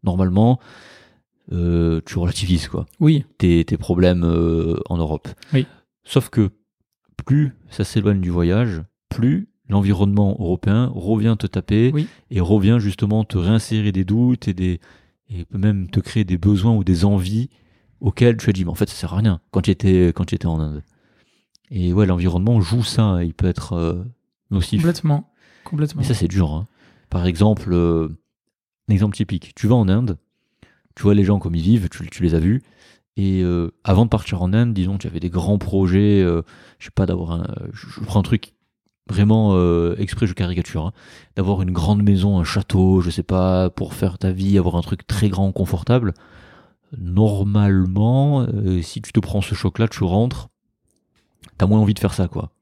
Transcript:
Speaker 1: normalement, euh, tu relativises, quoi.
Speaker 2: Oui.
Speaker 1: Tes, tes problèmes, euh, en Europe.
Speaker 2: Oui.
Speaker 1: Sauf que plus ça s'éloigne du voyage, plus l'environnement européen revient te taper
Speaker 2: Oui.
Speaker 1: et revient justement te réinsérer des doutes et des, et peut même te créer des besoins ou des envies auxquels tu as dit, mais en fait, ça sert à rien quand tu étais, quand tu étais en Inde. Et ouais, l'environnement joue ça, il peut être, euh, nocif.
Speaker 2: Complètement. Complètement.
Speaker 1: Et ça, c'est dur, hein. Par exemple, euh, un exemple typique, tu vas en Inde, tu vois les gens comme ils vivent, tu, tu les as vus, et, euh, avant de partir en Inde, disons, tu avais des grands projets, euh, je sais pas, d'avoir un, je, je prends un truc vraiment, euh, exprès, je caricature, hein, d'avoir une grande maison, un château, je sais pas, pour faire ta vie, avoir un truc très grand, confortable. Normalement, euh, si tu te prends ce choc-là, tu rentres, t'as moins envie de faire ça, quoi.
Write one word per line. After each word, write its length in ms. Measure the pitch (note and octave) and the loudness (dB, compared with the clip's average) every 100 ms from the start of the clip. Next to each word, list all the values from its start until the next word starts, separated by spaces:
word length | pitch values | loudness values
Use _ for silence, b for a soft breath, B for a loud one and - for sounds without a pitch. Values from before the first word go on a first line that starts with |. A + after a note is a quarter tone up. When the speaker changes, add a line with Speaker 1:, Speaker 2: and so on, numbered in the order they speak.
Speaker 1:
normalement, 540 | - F2+ F#2+ F#2 A2+ B2+ B B B B B B _ _ - | -2 0 0 2 2 2 B B B B B B _ _ -8
euh, 480 | F2+ F2 E2+ E2+ E2 - | -4 0 2 2 0 -4
tu 120 | F#2 | -4
relativises, 500 | F2 - F#2+ F2 - | -4 -4 0 -2 -2
quoi. 180 | - D#2 _ | -8 -8 _
Speaker 2:
Oui. 240 | D#3 D#3 - _ | 2 2 -2 _
Speaker 1:
Tes, 260 | F2+ E2+ | 2 2
tes 120 | E2 - | 2 -4
problèmes, 480 | - F2 F2+ F2+ | -2 2 2 2
euh, 520 | E2+ E2 E2+ E2 E2 E2 - | 2 2 0 0 -2 -4 -4
en 80 | E2+ | -4
Europe. 320 | D#2+ D#2 - - - | -2 -4 -8 -20 -4
Speaker 2:
Oui. 140 | C3+ C3 b _ _ | -4 -4 b _ _
Speaker 1:
Sauf 260 | - C#3+ - | -4 -2 -2
que 200 | - G2 _ _ _ _ _ _ - - | 0 -2 _ _ _ _ _ _ -16 -2
plus 280 | C#3 C#3+ - _ | 0 0 -4 _
ça 160 | - | -8
s'éloigne 360 | G2+ A2+ G#2 G2 | -4 0 0 0
du 100 | F2+ | 0
voyage, 520 | F2 E2+ G2 A#2+ E2+ D#2 _ _ | 0 0 2 0 -4 -10 _ _
plus 400 | - A#2 E3 - _ _ | -2 0 0 -6 _ _
l'environnement 680 | G2+ G2 F#2+ G2+ G2+ G2+ G2 | 0 2 2 2 2 0 0
européen 520 | G#2 F2+ - G#2+ B2 | -4 -2 0 0 0
revient 420 | - F2 A2 A2 A2 | -4 -2 0 2 0
te 80 | G2 | -2
taper 440 | - - G#2 A#2+ | -6 0 2 2
Speaker 2:
Oui. 120 | D3 D#3 B B | 0 -4 B B
Speaker 1:
et 100 | G#2 | -2
revient 380 | F2 G#2 G2 A#2+ | 2 4 4 2
justement 420 | G2+ F#2 G#2 G#2+ | 0 -2 -2 0
te 140 | G#2+ F#2+ | -2 -2
réinsérer 540 | F2 A2 - A2 G#2 | 2 0 0 -2 0
des 120 | F#2 | -2
doutes 440 | F#2 G#2+ B2 B2 - | 0 2 2 0 -4
et 60 | |
des, 260 | F2+ F2+ F2 b b b b _ | -2 -2 -4 b b b b _
et 160 | F#2 | -12
peut 140 | E2+ G#2 | -10 -2
même 300 | G#2 G2 F2+ | 0 0 -2
te 100 | - | -4
créer 240 | - A2+ | -2 -4
des 140 | F#2+ F2+ | -2 0
besoins 360 | F#2+ G2+ A2 | 2 2 2
ou 80 | A2 | 0
des 220 | F2+ F2 | 2 2
envies 460 | G2+ G2+ F2+ A2 C3 _ _ _ _ _ | 2 2 0 -4 -4 _ _ _ _ _
auxquels 380 | A2 - A#2+ A2+ | -6 2 2 2
tu 100 | - | 0
as 40 | |
dit, 100 | F#2+ | 0
mais 60 | F2 | -2
en 40 | |
fait, 140 | E2 G#2 | -2 -4
ça 60 | |
sert 180 | - E2 | -4 -6
à 60 | F2 | 0
rien 220 | G#2+ E2+ _ | 0 0 _
quand 100 | F#2+ | -2
tu 80 | - | 0
étais, 380 | F#2 F#2+ F#2 F2 | 0 2 4 4
quand 100 | E2 | 0
tu 100 | F2+ | -4
étais 120 | F#2 E2+ | -2 -2
en 120 | D#2+ | -2
Inde. 240 | D#2 D2+ - _ _ _ _ _ _ _ _ | -4 -8 -14 _ _ _ _ _ _ _ _
Et 220 | G#2 F2 | -4 0
ouais, 140 | F2+ G2+ | 4 4
l'environnement 520 | F2+ F2+ E2+ G2+ A#2 | 4 2 2 2 2
joue 200 | F2 A#2+ | 2 0
ça, 400 | A2+ - G#2+ F#2 | 0 2 2 2
il 120 | E2+ | -2
peut 120 | - F#2 | -2 -2
être, 280 | F2 - | -2 -6
euh, 280 | F2 E2 F2 G#2+ - _ _ _ | -4 -2 -4 -8 -16 _ _ _
nocif. 300 | G2 E2+ D#3 | -2 0 0
Speaker 2:
Complètement. 500 | E3 E3+ D#3 D3 - b b b | 0 0 0 -2 -4 b b b
Complètement. 360 | - D#3 D3 D3+ | -10 -4 -4 -4
Speaker 1:
Et 40 | |
ça, 100 | C3 | -2
c'est 120 | A#2 F2 | -2 0
dur, 220 | F#2+ E2 | 0 0
hein. 160 | D#2 G2+ b b b b | -2 -8 b b b b
Par 160 | F#2 F2 | -2 -2
exemple, 480 | E2+ G#2 G#2 - | 2 2 2 0
euh, 340 | F2 E2+ E2 D#2+ D#2 _ _ _ _ _ _ - | 0 2 0 -2 -8 _ _ _ _ _ _ -2
un 40 | |
exemple 200 | G2+ G#2 G2 | 0 2 -2
typique, 360 | G#2+ F#2 - | -4 -6 -8
tu 120 | - G#2+ | -6 0
vas 80 | |
en 120 | B2 G2 | 2 4
Inde, 280 | G2 B2 F2 _ _ _ b b b b - | 2 0 -6 _ _ _ b b b b -2
tu 60 | |
vois 120 | G2+ | 2
les 100 | G#2 | 4
gens 140 | F#2+ G2+ | 4 2
comme 160 | E2+ | 0
ils 60 | E2+ | -2
vivent, 260 | E2 A#2 F2+ | 2 2 0
tu, 180 | - E2 | -8 -16
tu 140 | - | -2
les 120 | F2 | 0
as 40 | E2 | 2
vus, 220 | E2+ B2 b b b b _ - | 2 0 b b b b _ -4
et, 240 | G2 F#2+ | -2 0
euh, 280 | F2+ F2 E2+ _ | 0 0 -4 _
avant 200 | - F#2+ A#2 | 0 2 4
de 20 | |
partir 300 | G#2+ - F#2 | 0 -2 -4
en 120 | F2+ | -2
Inde, 180 | G#2 A#2+ | 0 0
disons, 240 | G#2 F#2 G2 | 0 -2 -4
tu 100 | - | -6
avais 140 | E2 | -6
des 80 | F2 | -4
grands 300 | F2+ E2+ G2+ | -4 0 -2
projets, 640 | F#2 G2+ F#2+ F#2 G#2 G2+ | 0 0 2 4 4 4
euh, 180 | F2+ E2+ D#2+ B B B | 2 0 -4 B B B
je 80 | - | -8
sais 40 | |
pas, 100 | - | -2
d'avoir 280 | F#2 F2+ E2 | -2 -2 -4
un, 140 | E2 - - - | -6 -6 -8 -12
je, 120 | - - | -14 -18
je 140 | - | -14
prends 200 | G#2 G#2 | -4 -2
un 20 | |
truc 320 | F#2 A2+ - _ _ _ _ _ - | 0 -2 -4 _ _ _ _ _ -8
vraiment, 400 | G2+ G#2 A2 G#2+ F#2+ | 0 2 4 4 4
euh, 380 | F2 E2+ E2+ F2 | 2 2 0 -2
exprès, 280 | G#2 - G#2+ | -6 -2 -4
je 60 | |
caricature, 540 | F2+ F2+ F2 E2 D#2+ E2 | -2 -4 -4 -6 -6 -8
hein, 60 | B B B B - | B B B B -4
d'avoir 240 | F#2 F#2+ | -2 -2
une 120 | F2+ | -2
grande 300 | F2 E2 G#2 | -2 0 2
maison, 360 | G#2 G2 G2+ F#2+ | 4 4 2 2
un 60 | |
château, 580 | E2 - - G2 F#2 F#2+ | 0 -4 -2 2 4 4
je 80 | F2 | 0
sais 140 | - | -4
pas, 440 | E2+ F#2 F#2 F#2 F#2 | -2 0 2 2 0
pour 240 | - - | -4 -10
faire 240 | - F#2+ F2+ | -4 -4 -2
ta 140 | F#2+ | -4
vie, 240 | F#2 F#2+ G2+ | -2 0 2
avoir 200 | F2 E2+ | 2 -2
un 40 | |
truc 240 | E2+ F2+ - | -4 -8 -6
très 220 | - G#2+ | -2 0
grand, 240 | F#2 G2 | 0 -2
confortable. 640 | - F#2 F2 - B2+ A2 b b b b b b b _ B2+ | -2 -2 -4 0 0 0 b b b b b b b _ -12
Normalement, 1400 | F2 F2+ G#2+ G2+ G2 G#2 G2+ F#2+ F#2 F#2+ A2 C3 C#3+ C#3+ | -2 2 2 2 0 2 4 4 2 2 2 2 2 0
euh, 400 | A#2+ A2 G2+ F#2 | 0 -2 -2 -2
si 180 | E2+ - | -4 -12
tu 100 | - | -2
te 80 | - | -2
prends 220 | F#2 G#2 | -2 -4
ce 120 | F#2+ | -4
choc-là, 320 | G#2 F#2 - A2+ | -4 -4 -2 -4
tu 140 | - | 0
rentres, 440 | F#2+ F#2 A#2+ - - _ _ _ _ _ _ _ _ _ - - | -2 0 0 -4 -14 _ _ _ _ _ _ _ _ _ -20 -2
t'as 80 | F#2+ | 2
moins 120 | G#2+ | 4
envie 140 | G#2 | 2
de 40 | G#2 | 0
faire 140 | G2 | -2
ça, 120 | - F2+ | -2 -4
quoi. 220 | - - _ | -4 -10 _